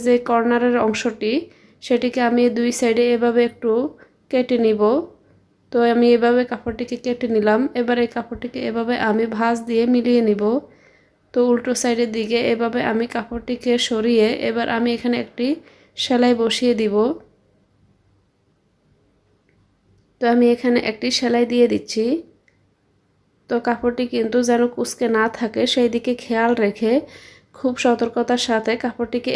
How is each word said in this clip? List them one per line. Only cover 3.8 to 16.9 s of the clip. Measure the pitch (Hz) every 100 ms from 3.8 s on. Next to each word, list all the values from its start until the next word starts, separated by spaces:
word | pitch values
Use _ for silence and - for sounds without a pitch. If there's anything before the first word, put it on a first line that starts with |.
| 294 - - _ -
কেটে | 254 247 240
নিব। | 220 208 208 277 339 - _ _ _ _ _
তো | 240
আমি | 233 233 240
এভাবে | 240 240 247
কাপড়টিকে | 247 233 240 226 240 240
কেটে | 240 240 233
নিলাম। | 220 208 220 277
এবার | 247 240 240
এই | 233
কাপড়টিকে | 240 233 233 247 254 226
এভাবে | 226 233 247
আমি | 220 214 226
ভাঁজ | 220 233 233 233
দিয়ে | 226 240
মিলিয়ে | 247 240 240
নিব। | 220 202 208 262 - - _ _ _ _ _
তো | 247
উল্টো | 247 240 247
সাইডের | 240 247 233 233
দিকে | 220 214 233 233
এভাবে | 226 233 240
আমি | - 220 240
কাপড়টিকে | 233 - 233 240 240 247 240
সরিয়ে | - 226 226 233 214 -
এবার | 226 233 233
আমি | 226 240
এখানে | 233 240 240
একটি | 226 - 254 320 - - _ -
সেলাই | - 247 247
বসিয়ে | 233 226 - 247
দিব। | 220 214